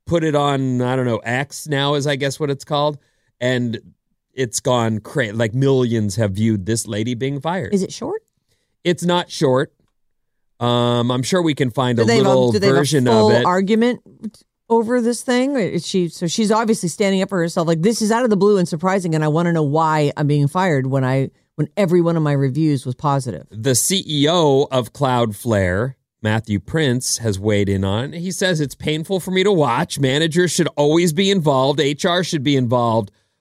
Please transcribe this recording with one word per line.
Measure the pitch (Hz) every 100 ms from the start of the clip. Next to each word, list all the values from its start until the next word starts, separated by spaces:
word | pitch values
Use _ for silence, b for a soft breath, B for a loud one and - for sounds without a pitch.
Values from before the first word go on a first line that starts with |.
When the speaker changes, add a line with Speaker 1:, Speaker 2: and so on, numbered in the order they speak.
Speaker 1:
put | - 170
it | 160
on, | 147 143 139 131 123
I | 123 131
don't | 123
know, | 110
X | 113 127 143 - 160
now | 139 143
is, | 147 143
I | 139
guess, | 139 -
what | 147
it's | 139
called. | - 147 147 143 _ _ _ -
And | 123 127 120 110 85 _ _ _ _
it's | - 127 -
gone | 135 123 113 110
cra-, | - 151 113
like, | 107 117
millions | 123 135 135 120 117 104 92
have | 107
viewed | 95 113 107 92
this | 113 -
lady | 104 117
being | 117 131 139
fired. | 160 185 117
Speaker 2:
Is | 196
it | 196
short? | - 247 427 _ _ _ _ _ _
Speaker 1:
It's | 175 175
not | 175 175 -
short. | - 143 127 151 _ _ _ _ _ _ _ _ -
Um, | 120 120 120 120 120
I'm | 127
sure | 123 185
we | 165
can | 139 127
find | 139 123 117
Speaker 2:
Do |
Speaker 1:
a | 110
Speaker 2:
they | 131
have | 131
a, |
Speaker 1:
little | 131 123
Speaker 2:
do | 107
they | 131
have | 135
a |
Speaker 1:
version | 139 147 123
Speaker 2:
full | 113 -
Speaker 1:
of | 120
it. | 143
Speaker 2:
argument | 185 190 220 240 240 - - 214 - _ _ -
over | 233 226 247
this | 233 233
thing? | - 247 262 277
Is | 185 180 -
she, | 190 170
so | - 170
she's | - 208
obviously | 220 226 226 175
standing | - 196 190
up | 190
for | 190
herself. | 170 180 160
Like, | 165
This | 190 233
is | 214
out | 233
of | 254
the | 202
blue | 202 202
and | 175
surprising, | 160 185 190 175
and | 156
I | 156
wanna | 151 175
know | 165
why | 151 156 160 156 143 143
I'm | 147
being | 147 143
fired | 185 185 139 131
when | 135
I | 127 135 135 - _ -
when | 151 -
every | 185 180
one | 170 165
of |
my | 151
reviews | 143 139 131 160 139 127
was |
positive. | 127 151 139 123 82 -
Speaker 1:
The | 107 123
C | 123 - 190 -
E | 147 143
O | 175 151 135 143
of | 131 113
Cloudflare, | - 139 123 117 101 120 104 90 92 131 - _ _
Matthew | 110 110 110 101
Prince, | - 160 147 123 - -
has | 117 98
weighed | 107 104 98
in | 98
on | 95 104 139
it. | 165
He | 185
says, | 175 185 160
"It's | 143
painful | - 160 156 165 190
for | 185
me | 185
to | 190
watch. | 185 127 120 175 -
Managers | 131 143 165 160 180
should | - 151
always | - 147 165 180
be | 151 196
involved. | 196 151 131 135 147
H | 143 151 185
R | 175
should | 175 156
be | 131 135
involved, | 123 123 117 113 104 _ _ _